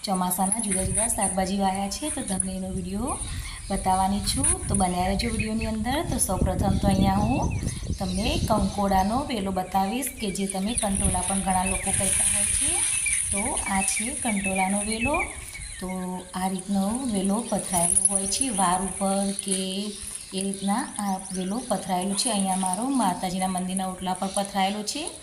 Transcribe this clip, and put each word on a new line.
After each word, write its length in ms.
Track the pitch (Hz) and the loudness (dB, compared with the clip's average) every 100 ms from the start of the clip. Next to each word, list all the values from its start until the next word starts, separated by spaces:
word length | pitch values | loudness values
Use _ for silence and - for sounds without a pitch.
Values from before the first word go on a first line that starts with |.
ચોમાસાના 560 | - 185 185 185 185 240 | 0 0 0 2 2 2
જુદા 240 | 202 185 | 0 0
જુદા 240 | 185 185 226 | 0 0 0
શાકભાજી 500 | - 190 185 185 202 | 2 0 0 0 2
વાયા 300 | 190 190 196 | 2 0 -2
છે, 220 | - 302 | -4 -4
તો 120 | 285 | -4
તમને 340 | 240 185 185 185 | -4 -2 -2 -2
એનો 120 | 190 | -4
વીડિયો 500 | 190 175 196 254 - - - - - - | -4 -4 -2 -2 -4 -6 -6 -8 -10 -4
બતાવવાની 500 | 196 202 190 190 202 | 0 2 4 4 2
છું. 480 | 196 - - - - | 0 2 2 0 0
તો 60 | |
બન્યા 320 | 202 185 180 185 | 2 2 2 0
રહેજો 220 | 196 240 | 0 0
વીડિયોની 380 | 214 214 220 226 | -2 -2 0 -2
અંદર. 380 | 220 220 285 349 | -2 0 0 0
તો 80 | 247 | 0
સૌપ્રથમ 600 | - 185 190 185 202 190 | 0 2 2 2 2 4
તો 80 | 202 | 4
અહીંયા 260 | 190 190 | 6 6
હું 460 | 190 214 285 320 - - - - - | 4 4 2 2 0 -2 -4 -4 -4
તમને 420 | 185 185 240 330 - | -2 0 0 0 2
કંકોડાનો 720 | 185 190 196 196 190 196 240 | 4 2 2 4 4 4 2
વેલો 340 | 294 233 196 | 0 -2 0
બતાવીશ 540 | 185 180 196 196 240 277 - | -2 0 2 2 0 -4 -4
કે 100 | 208 | -4
જે 160 | 180 196 | -2 -2
તમે 280 | 190 196 | -2 -2
કંટોળા 460 | 240 208 196 196 185 | 0 0 0 2 0
પણ 200 | 180 196 | 0 0
ઘણા 240 | 185 185 | 2 2
લોકો 260 | 190 190 - | 2 -2 -2
કહેતા 140 | - | 0
હોય 400 | 190 - - - | 0 2 2 2
છે. 260 | - - - - - - - - - | 2 2 2 0 0 0 0 -2 -2
તો 260 | 196 233 - - | -2 -2 -2 0
આ 120 | 190 | 0
છે 320 | 190 - 220 | 0 -2 -4
કંટોળાનો 640 | 294 247 208 196 190 190 202 | -4 -2 -2 0 0 2 0
વેલો. 440 | 208 220 247 320 370 - - - - - | -2 -2 0 0 -2 -8 -14 -12 -12 -8
તો 80 | 185 185 185 180 180 | -6 -4 -4 -6 -6
આ 140 | 185 185 | -2 -2
રીતનો 400 | 190 180 196 196 240 269 | -2 0 2 2 0 0
વેલો 320 | 202 190 208 233 | 0 2 0 0
પથરાયેલો 560 | 196 - 185 170 - - | -2 0 2 4 4 4
હોય 180 | 202 294 | 2 0
છે 240 | - 269 | 0 0
વાર 320 | 196 185 185 | 4 4 4
ઉપર 500 | 190 180 196 196 196 | 0 0 2 2 2
કે 600 | 196 196 190 190 190 208 202 - - - | -2 -2 -2 -2 -2 -4 -8 -12 -12 -8
એ 80 | 190 | -4
રીતના 520 | 196 196 196 214 302 - | -2 -2 0 0 -2 -4
આ 180 | 202 190 - | -2 -4 -4
વેલો 260 | 185 185 220 254 | -6 -4 -4 -2
પથરાયેલો 460 | 196 - 180 190 | -4 0 0 0
છે. 160 | 196 254 | 0 0
અહીંયા 260 | 208 190 185 | 0 2 2
મારો 280 | 190 185 254 | 0 0 0
માતાજીના 600 | 269 202 180 185 185 185 | 2 2 0 -2 -2 -2
મંદિરના 380 | 180 185 190 190 | -2 -2 -2 -2
ઓટલા 280 | 180 185 | -4 -4
પર 140 | 185 190 | -2 -2
પથરાયેલો 480 | 202 196 202 190 214 | -2 -2 0 0 0
છે 280 | 208 285 359 - | -4 -6 -8 -10